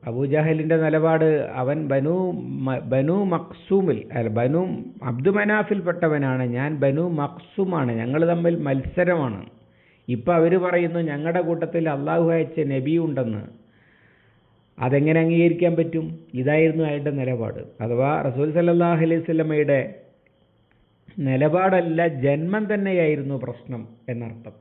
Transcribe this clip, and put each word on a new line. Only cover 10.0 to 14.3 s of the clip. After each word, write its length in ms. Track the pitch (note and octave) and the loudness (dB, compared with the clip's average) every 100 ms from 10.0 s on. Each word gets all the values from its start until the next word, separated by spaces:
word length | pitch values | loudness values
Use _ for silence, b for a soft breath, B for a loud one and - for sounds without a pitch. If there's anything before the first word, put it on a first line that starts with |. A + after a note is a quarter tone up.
| - | -6
ഇപ്പം 260 | B2 C#3+ E3+ | -4 2 4
അവര് 180 | E3 F#3 | 4 4
പറയുന്നു 360 | F3+ F3 E3+ E3+ E3 | 2 0 0 -2 -4
ഞങ്ങളുടെ 300 | C#3+ D#3 F3 E3 | -4 -2 -2 0
കൂട്ടത്തിൽ 380 | E3+ E3+ E3+ D#3+ | -2 -2 -2 -2
അള്ളാഹു 320 | C#3 C#3+ E3 E3 | -2 -2 0 2
അയച്ച 320 | E3 D3+ - C#3+ | 2 0 -2 -2
നബിയുണ്ടെന്ന്. 680 | C3+ C3 E3 D#3+ C3+ A#2+ G#2+ G2+ - _ b b b b b b | -2 0 0 0 -2 -4 -4 -10 -18 _ b b b b b b